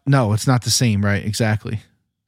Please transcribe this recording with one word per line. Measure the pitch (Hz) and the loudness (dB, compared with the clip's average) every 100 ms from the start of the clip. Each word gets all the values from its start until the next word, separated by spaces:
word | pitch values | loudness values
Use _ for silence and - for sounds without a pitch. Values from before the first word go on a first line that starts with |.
| 139 | 0
no, | 139 107 | 2 2
it's | 107 139 | 0 2
not | 123 113 | 0 0
the | |
same, | - 120 101 101 | 0 2 2 0
right? | 101 107 | -2 -4
Exactly. | 101 110 110 101 110 - _ _ _ | -2 -2 -2 -6 -10 -12 _ _ _